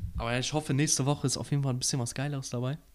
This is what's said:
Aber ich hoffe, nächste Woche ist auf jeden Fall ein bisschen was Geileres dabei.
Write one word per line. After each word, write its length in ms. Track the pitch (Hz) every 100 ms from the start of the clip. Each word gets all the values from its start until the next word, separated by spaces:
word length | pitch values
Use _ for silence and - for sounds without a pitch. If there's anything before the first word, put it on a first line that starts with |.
| - -
Aber 200 | 117 123
ich 140 | 123
hoffe, 200 | 151 151
nächste 320 | 135 156 -
Woche 220 | 135 143 135
ist 100 | -
auf 120 | -
jeden 120 | 143
Fall 100 | 139
ein 60 | 127
bisschen 200 | - 139
was 140 | 117
Geileres 360 | - 143 139 -
dabei. 280 | 120 127 151 -